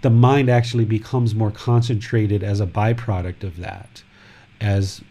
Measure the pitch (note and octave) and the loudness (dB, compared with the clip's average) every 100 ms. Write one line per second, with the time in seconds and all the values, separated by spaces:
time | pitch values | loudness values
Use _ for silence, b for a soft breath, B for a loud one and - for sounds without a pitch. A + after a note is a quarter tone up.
0 | - A#2 B2 C#3 C3 A#2+ A#2 A#2+ A2 A2 | 4 6 6 4 4 2 2 -2 0 -2
1 | - B2 A#2 G#2+ G#2+ G#2 - A#2+ A#2+ A2 | -2 -2 0 0 -2 -2 0 2 2 -4
2 | - A#2 G#2+ G2+ G2+ G2+ G2 F#2+ G#2+ A#2 | -2 -2 0 -2 -2 -2 -2 -2 -2 -2
3 | - F#2+ F2+ F2 G2 E2 F2 F#2 - - | -4 -4 -6 -8 -12 -12 -14 -14 -18 -20
4 | _ B B B B _ G#2+ G2 F#2+ - | _ B B B B _ -2 0 -2 -8
5 | - | -20